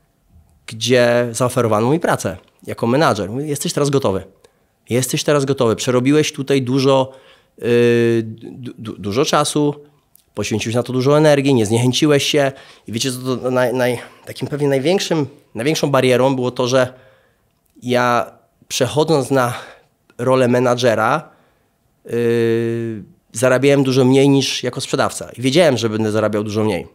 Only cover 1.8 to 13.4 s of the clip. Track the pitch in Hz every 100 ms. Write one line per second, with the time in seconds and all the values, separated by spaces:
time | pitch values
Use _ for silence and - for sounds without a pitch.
1.8 | 117 160 190 147 - 92 _ _ - 104
2.8 | 117 131 156 104 95 120 151 143 175 -
3.8 | 143 139 113 95 - _ _ _ _ _
4.8 | - 120 127 156 - 147 135 139 117 104
5.8 | - 123 127 151 147 - 131 139 123 135
6.8 | 135 135 131 - - _ _ - 113 120
7.8 | 120 117 117 117 113 110 - - 123 -
8.8 | 120 - 95 104 - 151 143 151 147 143
9.8 | - _ _ _ _ - 104 107 113 117
10.8 | 120 127 127 147 156 143 139 131 104 117
11.8 | 123 120 151 143 139 151 139 135 - -
12.8 | - 110 131 127 127 127